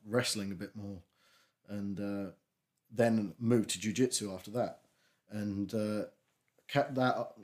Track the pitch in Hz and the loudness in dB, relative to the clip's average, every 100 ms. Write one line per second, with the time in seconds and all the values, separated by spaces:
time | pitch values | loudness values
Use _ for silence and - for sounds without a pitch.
0 | 107 117 123 110 98 92 101 110 101 98 | -2 0 2 0 -4 -6 -10 -10 -10 -10
1 | - _ _ _ _ _ - 101 101 98 | -14 _ _ _ _ _ -10 -6 -4 -4
2 | 101 101 98 - _ _ _ _ _ 110 | -4 -4 -6 -10 _ _ _ _ _ 2
3 | 117 113 101 - 117 120 101 90 107 101 | 4 4 0 -2 4 4 4 -2 -2 2
4 | 127 - 104 92 - 113 101 - _ _ | 2 2 -4 -8 -6 -2 -2 -4 _ _
5 | _ _ _ 107 104 98 98 110 107 107 | _ _ _ -6 -2 -2 -2 -2 -2 -2
6 | - - _ _ _ _ - 143 139 127 | -4 -10 _ _ _ _ -2 0 2 2
7 | 127 123 - - | 2 2 -4 -10